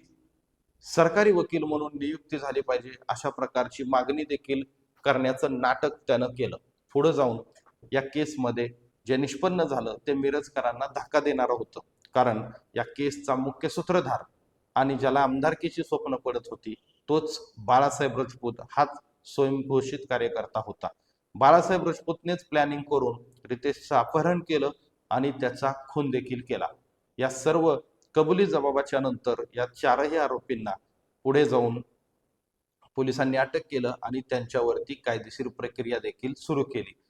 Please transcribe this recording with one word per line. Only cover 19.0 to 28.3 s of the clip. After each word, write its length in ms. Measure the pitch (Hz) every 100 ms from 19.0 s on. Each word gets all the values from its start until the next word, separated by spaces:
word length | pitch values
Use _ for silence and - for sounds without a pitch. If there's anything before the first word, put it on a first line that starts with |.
| _ _
स्वयंघोषित 720 | - - 135 135 135 135 131 - -
कार्यकर्ता 500 | 120 117 113 107 110 107
होता. 220 | - - - _ _ _
बाळासाहेब 520 | 101 135 170 170 185 170
राजपूतनेच 580 | 160 - 165 175 180 -
प्लॅनिंग 340 | 147 143 143
करून 360 | 143 139 123 117 - _ -
रितेशचं 480 | 123 143 - - 135
अपहरण 420 | 117 156 160 175
केलं 300 | - 151 139 - _ _ -
आणि 200 | 120 139
त्याचा 420 | 131 127 123 135 139 -
खून 220 | 151 139
देखील 300 | 123 - 123 120
केला. 200 | 104 87 - _ _ _ -
या 120 | 131
सर्व 460 | - 156 160 160 135 - _ _
कबुली 320 | 156 156